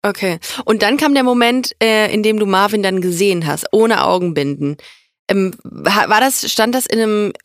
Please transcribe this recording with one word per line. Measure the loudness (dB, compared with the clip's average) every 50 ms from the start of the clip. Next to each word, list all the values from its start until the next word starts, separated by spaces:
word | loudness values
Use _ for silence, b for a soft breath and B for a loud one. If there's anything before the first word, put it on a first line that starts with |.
| -2
Okay. | -4 -4 -2 -4 -4 -4 -4 B B B B -2
Und | -2 0 2 2
dann | 0 0 2
kam | 2 2 2
der | 4 4
Moment, | 2 2 4 2 2 2 0 -2 -6 -4 _
äh, | 0 2 2 2 2 2 0
in | 0
dem | 0 2 2 2
du | 0
Marvin | 2 2 2 2 2 0 0 0
dann | 0 -2 0
gesehen | -2 -2 0 0 2 2 2 0 -2 -4
hast, | -4 -6 -4 0
ohne | 2 2 4 4 2 2 2
Augenbinden. | 2 0 0 0 -2 -2 -2 -2 -2 -4 -4 -4 -6 -6 -6 B B B B B B B _ _ -4
Ähm, | -2 0 0 -2 -4 -10 _ -18 -18 -4 -4
ha-, | -2 0 0 0 2
war | 2 2
das, | 2 2 0 -4 -6 -4
stand | -2 0 0 0 0
das | -2 -2
in | -2 -2 0
einem | 0 0 0 0 -2 -4 -6 -10